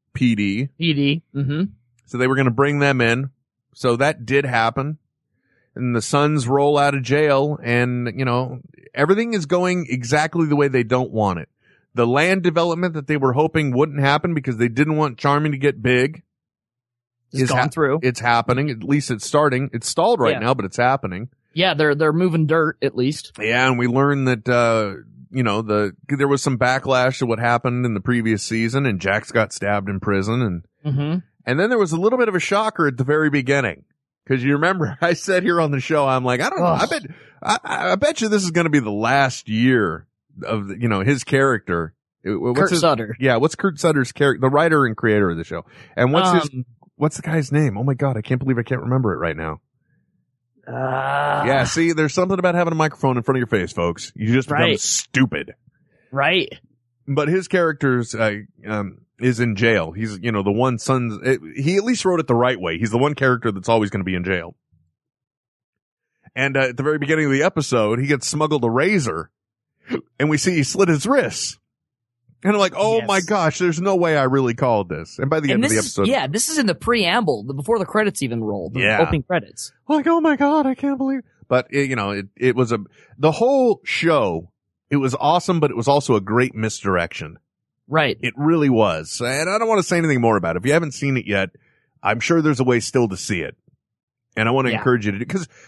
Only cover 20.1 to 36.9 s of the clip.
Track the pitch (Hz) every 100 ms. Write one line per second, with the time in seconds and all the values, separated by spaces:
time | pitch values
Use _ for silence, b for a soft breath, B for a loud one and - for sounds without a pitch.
20.1 | 214 113 120 117 131 95 - 123 135 95
21.1 | 90 123 _ _ 160 185 151 151 143 156
22.1 | 160 185 165 151 160 156 - 139 - 131
23.1 | 147 - - 110 120 131 120 120 127 139
24.1 | 143 131 117 123 120 117 113 101 85 55
25.1 | 65 64 131 117 104 107 104 104 - -
26.1 | 139 139 139 143 123 123 131 135 127 127
27.1 | - 123 110 120 120 127 123 123 101 123
28.1 | 120 110 104 - 113 113 135 135 92 95
29.1 | 104 - 113 104 - 101 101 98 95 104
30.1 | 98 101 123 110 87 - _ 147 139 147
31.1 | 175 - _ 127 143 214 240 175 165 208
32.1 | 254 226 180 - 202 220 - 147 123 131
33.1 | 151 156 139 123 143 113 71 _ _ _
34.1 | _ - 131 135 143 175 190 156 143 170
35.1 | 170 196 180 180 170 156 139 - 151 135
36.1 | 127 127 123 226 381 175 160 226